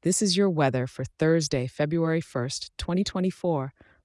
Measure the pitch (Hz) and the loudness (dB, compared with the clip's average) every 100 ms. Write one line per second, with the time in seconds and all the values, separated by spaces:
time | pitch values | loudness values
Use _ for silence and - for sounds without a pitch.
0 | 165 185 208 175 202 160 139 127 127 - | 0 0 2 2 2 4 2 0 -4 -6
1 | 139 _ 160 165 151 139 123 - 151 165 | -12 _ 2 4 2 -2 -4 -4 -2 0
2 | 165 165 160 135 123 - - _ - 175 | 0 0 -2 -6 -6 -6 -12 _ -4 -2
3 | 196 190 185 - 180 156 135 - - _ | -2 -2 -2 -2 -2 -2 -4 -10 -20 _